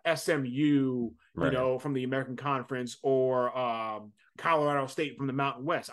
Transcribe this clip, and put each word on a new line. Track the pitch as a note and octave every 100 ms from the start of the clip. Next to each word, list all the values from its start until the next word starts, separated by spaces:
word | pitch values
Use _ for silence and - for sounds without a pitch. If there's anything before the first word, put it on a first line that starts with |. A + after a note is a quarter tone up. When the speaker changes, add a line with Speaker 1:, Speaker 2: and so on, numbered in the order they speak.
Speaker 1:
S | E3 D#3 -
M | D#3
U, | B2+
you | B2 D3+ C#3+ C3+ B2+ A#2 - _
Speaker 2:
Right. | - -
Speaker 1:
know, | B2+ C3 B2+
from | D3
the | C3
American | B2+ C3+ C3 B2
Conference, | C#3 C3+ A#2+ C3 B2 -
or, | C#3 C3 C3 B2+ B2 B2
um, | B2 A2+ A2 G#2+ G#2+ - _ -
Colorado | E3 D#3+ D3 C#3+ C3
State | - D3 A#2+
from | C3+
the |
Mountain | C3+ C#3 B2
West. | C#3 D#3 -